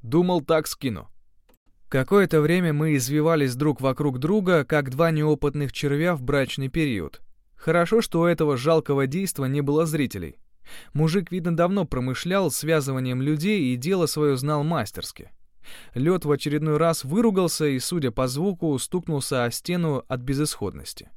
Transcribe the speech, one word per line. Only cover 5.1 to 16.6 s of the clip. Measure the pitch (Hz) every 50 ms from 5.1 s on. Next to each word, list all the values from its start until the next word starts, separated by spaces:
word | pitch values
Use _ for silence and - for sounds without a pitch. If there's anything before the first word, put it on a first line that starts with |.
неопытных | 160 151 151 151 151 - - 143 139 147 143 131
червя | - - - 143 143 143 160 175 175
в | 143
брачный | 127 123 143 139 135 127 - - 135 135
период. | - 165 156 143 120 98 80 71 - - - - - _ _ _ _
Хорошо, | - - 160 165 175 175 170 220 233
что | 220 - - 170
у | 170
этого | 175 170 160 160 147 139
жалкого | 120 123 156 165 160 - - 143 139 139 135
действа | 139 180 196 - - - 135
не | 131 135 147
было | 143 139 143 156 170
зрителей. | 160 151 156 139 117 - 101 85 73 - - - _ _ _ - - - - - -
Мужик, | - 143 156 165 156 202 175 -
видно, | 175 185 160 175 170
давно | 160 170 180 196 202 180
промышлял | - - 131 123 131 127 - - 170 185 196 190 160
связыванием | - - 147 151 160 156 139 135 135 131 127 127 127 127
людей | 135 143 156 151 156 202 214 202 147 127
и | 127
дело | 123 123 165 196 185 165
своё | 143 - 156 151 147 139
знал | 127 135 147 151 147
мастерски. | 143 160 170 147 110 - - 90 - - - - - - - - - _ _ - - - - - - - -
Лёд | 117 135 165 185 175 -
в | 147
очередной | 147 139 - 151 143 156